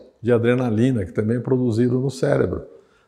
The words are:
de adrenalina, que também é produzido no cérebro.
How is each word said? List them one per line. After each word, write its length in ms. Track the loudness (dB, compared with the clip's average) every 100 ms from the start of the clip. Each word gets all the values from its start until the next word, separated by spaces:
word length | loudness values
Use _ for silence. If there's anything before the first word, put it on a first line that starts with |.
| -10 _
de 120 | 0
adrenalina, 720 | 2 2 0 0 0 2 0
que 80 | -2
também 240 | -4 -2 -2
é 40 |
produzido 600 | -2 0 0 0 0 0
no 100 | -2
cérebro. 520 | -2 0 0 0 -2 -10 -18 _ _